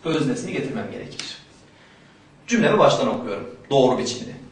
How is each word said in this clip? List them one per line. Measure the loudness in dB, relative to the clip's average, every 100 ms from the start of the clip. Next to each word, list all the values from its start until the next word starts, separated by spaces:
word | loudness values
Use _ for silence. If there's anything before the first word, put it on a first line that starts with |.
| -2
öznesini | 0 0 -2 -4
getirmem | -6 -4 -6 -8
gerekir. | -10 -12 -12 -14 -16 -20 -20 -20 _ -20 -20 -20 _ _ -20 -2
Cümlemi | 2 4 6
baştan | 6 4 0 -2
okuyorum. | -6 -8 -10 -16 0
Doğru | 4 4 4
biçimde. | -2 -6 -10 -14 -18